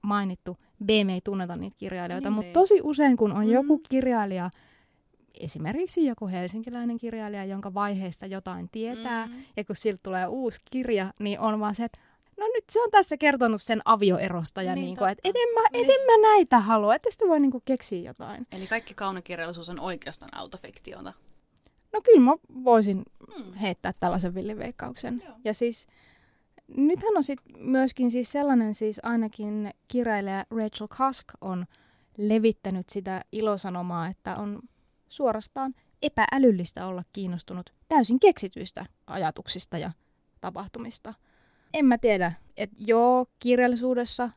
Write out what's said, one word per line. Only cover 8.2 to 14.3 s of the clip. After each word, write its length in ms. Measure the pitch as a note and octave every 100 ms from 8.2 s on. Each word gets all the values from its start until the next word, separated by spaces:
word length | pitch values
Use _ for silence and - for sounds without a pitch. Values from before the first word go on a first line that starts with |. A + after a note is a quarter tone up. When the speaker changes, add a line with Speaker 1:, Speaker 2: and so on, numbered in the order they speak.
| F#3+
Speaker 1:
jotain 420 | F#3+ F#3 F3+ F3
tietää, 580 | A3 A3+ A#3 A#3+ A#3 A3+
Speaker 2:
Mm. 80 | B3 C4+ -
Speaker 1:
ja 80 |
kun 120 | G#3 G3
siltä 240 | A3 F#3+
tulee 240 | F#3+ F#3 F3+
uusi 340 | B3 B3 - -
kirja, 420 | B3+ A#3+ G#3 F#3+ -
niin 220 | G#3 G3+
on 200 | A3 G#3+
vaan 140 | G#3+
se, 100 | G3+
että 140 | A#3 - _ _ _ -
no 100 | G#4+
nyt 180 | A#4+ -
se 120 | A4
on 80 | A#4
tässä 260 | G#4 - D4
kertonut 460 | D4 C#4 A#3+ G#3+
sen 200 | - A3
avioerosta, 800 | - A3+ G3+ F3+ F#3+